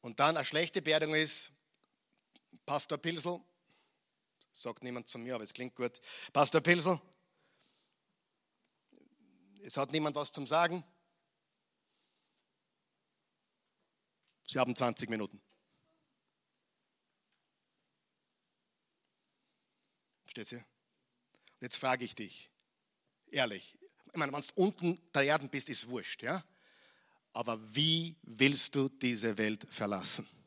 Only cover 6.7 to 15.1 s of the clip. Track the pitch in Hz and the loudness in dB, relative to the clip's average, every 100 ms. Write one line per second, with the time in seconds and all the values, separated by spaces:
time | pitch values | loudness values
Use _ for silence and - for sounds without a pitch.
6.7 | 175 165 170 - _ _ _ _ _ _ | 4 4 0 -4 _ _ _ _ _ _
7.7 | _ _ _ _ _ _ _ _ _ _ | _ _ _ _ _ _ _ _ _ _
8.7 | _ _ - _ _ _ 90 92 - 202 | _ _ -20 _ _ _ _ _ -18 -4
9.7 | - 135 151 151 147 147 - 131 156 170 | -2 0 2 0 -2 -4 -4 0 4 4
10.7 | 175 - _ _ _ _ _ _ _ _ | 0 -8 _ _ _ _ _ _ _ _
11.7 | _ _ _ _ _ _ _ _ _ _ | _ _ _ _ _ _ _ _ _ _
12.7 | _ _ _ _ _ _ _ _ _ _ | _ _ _ _ _ _ _ _ _ _
13.7 | _ _ _ _ _ _ _ - 139 123 | _ _ _ _ _ _ _ -6 0 0
14.7 | 120 123 110 110 | 2 0 -2 -4